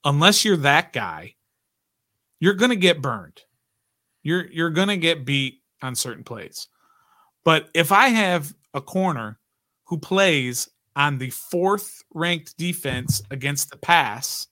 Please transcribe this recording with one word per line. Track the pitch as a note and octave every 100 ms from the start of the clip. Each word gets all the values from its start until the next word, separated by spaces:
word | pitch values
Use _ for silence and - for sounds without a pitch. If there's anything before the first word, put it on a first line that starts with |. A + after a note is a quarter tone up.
| D3
Unless | C#3+ F3 G#3 A3
you're | F3+
that | C#3+ C#3+ F3
guy, | B2+ G2 D#2+ E2 _ _ _ _ _ _ _ _ _ _ _
you're | E3 G3
gonna | B3 A3+
get | F3+ D#3+
burned. | C3+ A2+ E2+ _ _ _ _ _ _ _ _ _
You're, | D3 F3+ C#3
you're | D#3+ E3
gonna | D#3+ G3 G3
get | E3 D#3+ C3
beat | C#3+ C3+ - _ _
on | C3
certain | B2 C3 A2+
plays. | A2+ A#2 F#2+ - - _ _ _ _ _ _ _
But | - D#3 D#3 D#3+
if | D#3+
I | G3 C4
have | A3+ G3 F3 C#3+ - _
a | C#3
corner | - F#3 F#3+ C3+ G#2+ G#2+ _ _ _ _
who | _ E3
plays | - F#3+ G3 D3+ B2+ A#2+ - _ _ -
on | C#3+ C#3
the | C3
fourth | - - F3 F#3+ G3+ - - _
ranked | D#3 E3+ F3 E3 -
defense | F3 F3 C#3+ B2+ B2+ - -
against | C#3 C#3 C#3+ -
the | -
pass | - E3+ B2+ G#2+ - - -